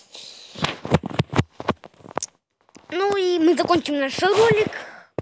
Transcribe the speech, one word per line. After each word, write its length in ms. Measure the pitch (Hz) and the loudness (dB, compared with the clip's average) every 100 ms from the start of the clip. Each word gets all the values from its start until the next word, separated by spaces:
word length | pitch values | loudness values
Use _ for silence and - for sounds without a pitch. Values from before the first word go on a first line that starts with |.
| - - - - - - - - - - - - - - - - - - - - - - - _ _ _ _ - - | -12 -20 -18 -18 -18 -8 -8 -8 0 0 0 -6 -2 -4 -4 -6 -6 -6 -12 -20 -12 -8 -8 _ _ _ _ -20 -8
Ну 260 | 339 392 403 | -2 0 0
и 220 | 370 349 | 0 2
мы 180 | 320 311 | 4 4
закончим 420 | 339 339 - 294 | 2 2 0 -2
наш 200 | 269 - | -2 0
ролик 500 | 359 403 453 427 427 - - - - - | 2 4 6 4 2 -4 -12 -18 -14 -12